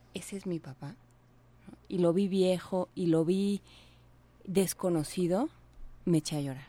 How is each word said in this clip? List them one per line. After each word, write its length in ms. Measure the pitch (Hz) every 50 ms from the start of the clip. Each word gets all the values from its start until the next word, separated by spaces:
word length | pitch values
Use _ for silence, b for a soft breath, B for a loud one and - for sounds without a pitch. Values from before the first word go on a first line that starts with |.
| - - -
"Ese 240 | 185 - - 202 196
es 80 | -
mi 140 | 190 175 160
papá", 300 | - 139 131 - 143 143 214 - - - - - _ _ _ - _ - - - -
¿no? 80 | - - - - -
Y 100 | 196 175
lo 160 | 175 170 165
vi 140 | 190 202 185
viejo, 600 | 185 190 185 185 185 175 - - 196 180 135 - -
y 140 | 180 185 170
lo 180 | 160 160 165
vi 380 | 160 190 190 202 202 202 196 - B B B B B B B B B B - - - _ - -
desconocido, 1040 | - 175 196 190 170 - - - 185 175 160 151 - - 190 180 165 180 196 269 320 - - - - - - - - - - -
me 140 | 190 170 156
eché 180 | - - 156 147
a 40 |
llorar. 260 | 139 139 131 131 139